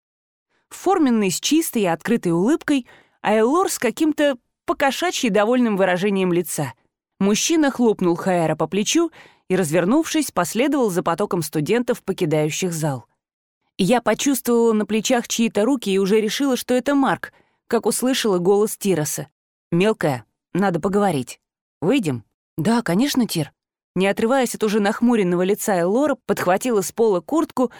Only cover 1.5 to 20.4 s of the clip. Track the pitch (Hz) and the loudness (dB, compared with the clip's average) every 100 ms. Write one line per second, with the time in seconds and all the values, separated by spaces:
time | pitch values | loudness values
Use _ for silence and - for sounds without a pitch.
1.5 | 311 330 240 185 165 - 233 180 165 208 | 0 0 -2 -2 -2 -2 -2 0 0 2
2.5 | 339 - 285 - - _ _ - 220 220 | 0 0 -2 -2 -18 _ _ -2 2 2
3.5 | 320 381 - - - 311 294 294 254 _ | 2 0 -2 -4 -2 -2 2 0 0 _
4.5 | _ - 339 277 240 349 - 240 202 208 | _ -8 -2 0 0 -4 -2 0 2 2
5.5 | 254 240 196 190 180 208 196 185 170 175 | 2 2 2 0 2 0 0 2 0 -2
6.5 | - 139 - _ _ _ _ 196 208 - | -6 -8 -10 _ _ _ _ 0 2 2
7.5 | 330 285 - 240 196 180 170 190 180 160 | 2 2 2 0 2 0 0 0 0 0
8.5 | 156 156 190 214 320 339 - - _ _ | 0 -2 -2 0 0 0 -4 -20 _ _
9.5 | 185 165 165 175 285 320 311 285 - 175 | -2 2 0 2 2 0 -2 -2 -4 -4
10.5 | 208 285 285 226 175 - 165 202 185 156 | 0 0 0 0 0 -2 -2 -2 -4 -4
11.5 | 160 151 226 247 240 - 190 170 156 156 | -4 -2 -2 -2 -4 -4 -4 -2 0 0
12.5 | - 185 165 151 131 - _ _ _ _ | -2 -6 -4 -4 -6 -10 _ _ _ _
13.5 | _ _ - 190 240 226 220 285 269 - | _ _ -4 0 2 0 -2 0 -2 0
14.5 | 233 233 214 208 214 196 247 - - 226 | 2 2 2 0 -2 0 -2 -2 -2 0
15.5 | 202 220 277 202 190 190 214 214 - 277 | 0 0 0 0 0 2 2 0 -2 -2
16.5 | 247 - 247 254 285 254 170 - _ _ | -2 0 -2 2 0 2 -2 -6 _ _
17.5 | _ _ 226 208 208 254 269 226 180 175 | _ _ -2 0 0 0 0 0 0 2
18.5 | 202 214 - 202 165 151 - 147 _ _ | 2 2 -2 -2 0 -2 -6 -12 _ _
19.5 | _ _ 170 208 220 165 123 - _ | _ _ 0 2 0 -2 -4 -8 _